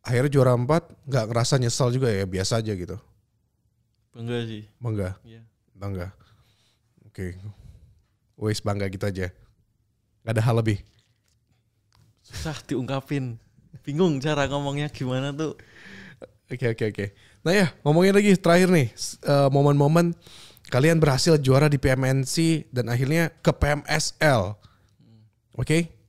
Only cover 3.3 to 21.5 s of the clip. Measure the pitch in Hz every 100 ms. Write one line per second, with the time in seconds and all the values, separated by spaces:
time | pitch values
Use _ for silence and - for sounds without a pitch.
3.3 | _ _ _ _ _ _ _ _ 120 117
4.3 | 120 113 107 107 _ 120 107 92 92 113
5.3 | 113 113 _ _ 95 101 95 90 - _
6.3 | _ _ _ _ _ _ _ _ - 92
7.3 | 90 101 - - - _ _ _ _ _
8.3 | - 107 104 107 101 98 95 104 92 90
9.3 | _ _ _ _ _ _ _ _ _ 110
10.3 | 113 113 117 110 101 - _ _ _ _
11.3 | _ _ _ _ _ _ _ _ _ _
12.3 | - 160 143 - 123 127 135 - 143 127
13.3 | 113 _ _ _ 139 - 143 185 139 151
14.3 | 147 135 143 143 139 147 - 127 127 139
15.3 | 143 160 - - - - - - - -
16.3 | _ _ 123 120 110 110 107 101 _ _
17.3 | _ 156 196 170 - 143 156 190 202 208
18.3 | 180 170 175 185 175 120 - - - -
19.3 | 143 139 139 143 143 143 165 175 175 -
20.3 | - - - - 123 151 165 151 127 175
21.3 | 151 131